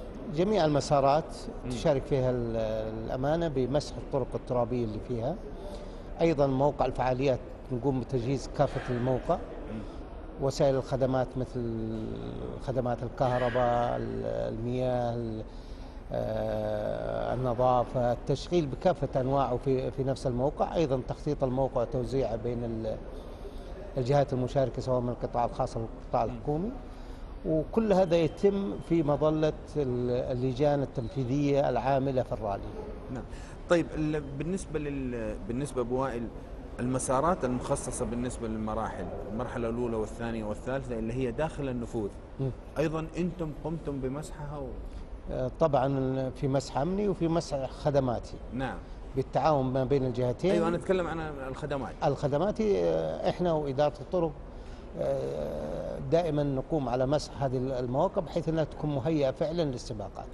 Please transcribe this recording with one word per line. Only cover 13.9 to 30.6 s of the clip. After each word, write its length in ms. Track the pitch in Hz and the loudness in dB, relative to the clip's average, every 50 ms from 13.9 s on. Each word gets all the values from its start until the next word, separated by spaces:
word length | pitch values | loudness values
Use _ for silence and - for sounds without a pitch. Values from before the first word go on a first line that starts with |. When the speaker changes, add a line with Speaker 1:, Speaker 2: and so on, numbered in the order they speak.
| 123 | 0
Speaker 1:
ال-، 580 | 123 117 113 113 113 113 113 113 113 117 120 117 | 0 -2 -2 -2 -2 -2 -2 -2 -2 -2 -2 -2
المياه، 600 | 110 113 120 123 127 127 127 123 123 120 120 117 | -4 -2 -2 0 0 0 2 2 2 0 0 0
ال-، 280 | 120 117 113 110 110 107 - - - - - - - - - - - - - | -2 -2 -4 -4 -6 -8 -8 -10 -12 -12 -12 -12 -12 -12 -12 -12 -12 -8 -4
آه، 1200 | - - - 113 110 110 110 110 107 107 107 107 107 107 107 107 107 110 113 113 113 113 113 113 120 | -2 -2 -2 0 0 0 0 0 0 0 0 0 -2 -2 -2 -2 -2 -2 -2 -2 -2 -2 0 0 0
النظافة، 760 | 120 127 127 117 113 127 127 123 123 117 - - 131 120 120 | 0 0 0 2 4 4 6 6 4 4 2 2 2 2 2
التشغيل 540 | 123 - - - 139 131 - - 175 175 156 | 2 0 0 -2 -2 -2 0 2 2 2 2
بكافة 540 | 135 127 - - 185 160 - 143 127 - 139 | 2 0 2 2 2 2 2 0 -2 0 0
أنواعه 360 | 127 131 135 139 135 117 123 | 2 2 2 2 2 2 0
في، 340 | 120 - 139 135 127 131 131 | 0 2 2 2 2 0 -2
في 140 | 113 - 131 | -2 -2 0
نفس 220 | 135 135 - - | 0 0 0 0
الموقع. 480 | 139 120 123 127 147 156 - 220 - - | 0 0 2 0 0 2 0 -2 0 2
أيضًا 260 | 190 160 135 139 127 120 - | 2 2 2 2 0 0 -2
تخطيط 360 | 127 - - 151 147 143 139 | -6 -4 -2 -2 0 2 0
الموقع 380 | 131 123 131 135 123 - 127 | 2 2 2 2 2 2 0
وتوزيعه 540 | 117 - - 131 123 113 123 135 127 117 120 | 0 0 0 -2 -2 0 0 0 0 0 -2
بين 280 | 113 110 120 123 120 120 | -2 -2 -2 -2 -2 -2
ال-، 320 | 117 113 113 113 107 110 - - - - - - - - - - - - - - - - - - - - 139 | -4 -4 -2 -2 -4 -4 -6 -8 -10 -10 -10 -10 -12 -12 -12 -12 -10 -10 -10 -10 -10 -10 -10 -10 -6 -4 -2
الجهات 340 | 127 120 143 143 139 - | 2 4 6 4 4 4
المشاركة 500 | 135 123 127 123 - 147 123 117 - - | 2 0 0 2 2 2 2 2 0 -2
سواء 180 | 113 127 127 123 | 0 2 2 2
من 80 | 120 120 | 2 0
القطاع 360 | 120 - - 123 - 120 120 | -2 -2 -4 -2 0 0 0
الخاص 320 | 113 - - 131 123 - | 0 0 0 -2 -2 -2
أو 60 | 120 | -4
القطاع 440 | 113 110 - - - - - 127 113 | -4 -6 -6 -10 -6 0 2 2 2
Speaker 2:
مم. 60 | 110 | 2
Speaker 1:
الحكومي. 380 | 123 117 107 147 147 156 185 233 269 - - - - - - - - - - - - - - | -2 -4 -2 -2 0 0 0 -2 -4 -6 -10 -12 -12 -12 -12 -12 -12 -10 -10 -10 -10 -6 -2
وكل 460 | 180 156 156 147 - - 226 226 214 | 0 2 2 2 2 2 4 6 6
هذا 240 | 190 185 196 165 170 | 8 6 6 6 6
يتم 600 | 170 165 147 - - - 202 196 196 196 202 - - - - | 6 6 4 4 4 4 4 6 4 0 -2 -4 -4 -2 2
في 140 | 165 170 | 4 4
مظلة 500 | 156 143 147 135 147 156 156 156 156 156 151 - - - - | 4 4 4 4 4 4 4 4 4 2 2 0 -6 -4 -2
ال-، 560 | 147 147 127 123 120 123 123 123 123 135 - 131 | 0 0 2 2 2 2 2 2 0 0 0 0
اللجان 460 | 123 123 131 123 117 | 0 0 0 2 4